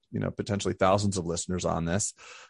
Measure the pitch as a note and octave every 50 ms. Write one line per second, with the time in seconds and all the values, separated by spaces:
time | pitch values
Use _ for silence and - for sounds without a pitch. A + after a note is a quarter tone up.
0 | _ - - G#2+ G2 F#2 - - G2 - G#2 G2 - G2 F2 - F#2+ F#2+ F#2+ G2+
1 | G2+ G2+ F2+ F#2+ E2 E2+ E2 E2+ - - F2+ F2 F2 E2+ E2 E2 E2 E2 F2 G#2
2 | - - - - - - - - - -